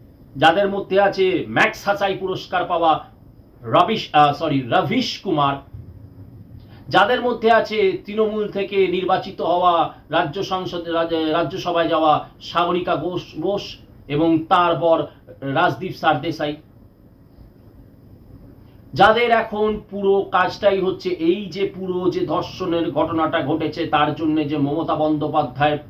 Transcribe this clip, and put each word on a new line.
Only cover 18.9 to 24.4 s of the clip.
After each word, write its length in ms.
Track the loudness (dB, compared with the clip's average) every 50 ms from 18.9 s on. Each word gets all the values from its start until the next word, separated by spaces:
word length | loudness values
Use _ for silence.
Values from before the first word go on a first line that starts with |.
| 2
যাদের 360 | 4 6 6 6 4 2 2
এখন 500 | 2 2 0 -2 -2 -2 -2 0 -2 -4 -8 -10
পুরো 320 | -8 -2 0 2 2 2 2
কাজটাই 580 | 0 0 0 0 0 0 0 2 2 2 2
হচ্ছে 280 | 0 -2 -2 -2 -4 -4
এই 380 | -4 0 2 2 2 0 -2
যে 260 | -8 -6 -4 -4 -4 -4
পুরো 360 | -6 -6 -4 -4 -2 0 0
যে 160 | 0 0 -2
ধর্ষণের 680 | -2 -2 -2 -4 -6 -8 -6 -4 -2 -2 -2 -2 -2 0
ঘটনাটা 500 | -2 0 0 0 0 0 0 0 -2 -2
ঘটেছে, 440 | 0 -2 -2 -2 -4 -4 -4 -4
তার 280 | 0 2 2 2 2 0
জন্য 340 | -2 -2 0 0 0